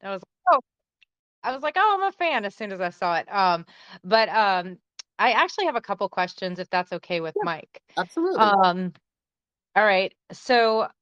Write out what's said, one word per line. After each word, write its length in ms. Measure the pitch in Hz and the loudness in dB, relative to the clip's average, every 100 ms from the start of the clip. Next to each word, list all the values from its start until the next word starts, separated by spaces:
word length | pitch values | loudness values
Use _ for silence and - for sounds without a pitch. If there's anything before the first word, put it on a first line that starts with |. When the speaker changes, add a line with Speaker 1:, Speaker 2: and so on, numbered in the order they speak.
Speaker 1:
I 80 | 196 | -12
was 100 | 190 | -12
like, 320 | - _ 359 277 | -14 _ 2 2
"Oh," 40 | _ _ _ _ _ _ _ _ | _ _ _ _ _ _ _ _
I 80 | 233 | -8
was 80 | 269 | -4
like, 120 | 302 359 | -4 0
"Oh, 200 | 427 381 | 2 2
I'm 80 | 381 | -2
a 40 | |
fan," 320 | - 339 254 | -2 -2 -2
as 100 | 202 | -4
soon 180 | - 208 | -10 -12
as 80 | 185 | -6
I 100 | 180 | -6
saw 260 | - 180 165 | -4 -2 -2
it. 140 | - | -2
Um, 340 | 196 185 170 - - - 180 | 0 2 2 -4 -20 -20 -16
but, 240 | 180 220 202 | 2 2 2
um, 480 | 214 202 185 180 180 _ - - - | 2 2 0 -4 -14 _ -20 -18 -2
I 140 | 240 | 2
actually 340 | 226 349 - 349 | 2 0 0 -2
have 100 | 233 | -2
a 40 | |
couple 280 | - 190 196 | -6 -6 -4
questions, 500 | - 180 - 185 180 | -4 -4 -6 -10 -8
if 100 | 180 | -4
that's 220 | 180 180 | -4 -4
okay 260 | 175 - 170 | -10 -6 -6
with 140 | 160 403 | -4 -6
Speaker 2:
Yeah, 60 | |
Speaker 1:
Mike. 400 | 180 160 - - _ - | -6 -8 -12 -20 _ -8
Speaker 2:
absolutely. 560 | 175 330 359 277 214 196 | -6 -4 -2 2 2 4
Speaker 1:
Um, 280 | 185 180 180 - _ _ _ _ _ _ _ 196 | 2 2 -6 -10 _ _ _ _ _ _ _ 0
all 80 | 214 | 2
right. 280 | 190 190 _ _ | 2 0 _ _
So 560 | - - 240 226 220 - _ | -16 0 2 4 2 -2 _